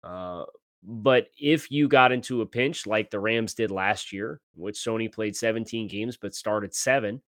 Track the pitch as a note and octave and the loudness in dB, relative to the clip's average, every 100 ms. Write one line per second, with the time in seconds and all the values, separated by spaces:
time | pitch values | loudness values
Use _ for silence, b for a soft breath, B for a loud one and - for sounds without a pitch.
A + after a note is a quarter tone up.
0 | - F2+ F#2 F2 - - _ _ F#2 A2+ | -12 -10 -10 -8 -10 -14 _ _ -14 0
1 | G#2+ - - _ D3 D#3 - C#3+ D3 C3+ | 4 4 2 _ 2 2 2 2 6 8
2 | B2+ B2 - B2+ G#2+ A#2 C3+ - G2+ G#2+ | 8 4 -2 -2 -2 0 0 -2 -2 0
3 | G#2 G#2 G#2+ A#2 A2+ - A2 F#2+ F#2+ G#2+ | 0 -2 0 0 -2 -2 -2 0 0 0
4 | - G2 A2 D3 _ - F2+ G#2+ - A2+ | -4 -8 -8 -10 _ -12 -10 -6 -4 -2
5 | A2+ - G#2+ G2+ A2+ A2+ A2+ A#2 G#2+ G2+ | -4 -4 -4 0 0 0 -4 -6 -6 -6
6 | A2+ B2 G2+ - A2 G#2+ G2+ - - C3+ | -6 -6 -10 -6 -2 -2 -2 -4 2 2
7 | G#2+ B2 _ | 0 -6 _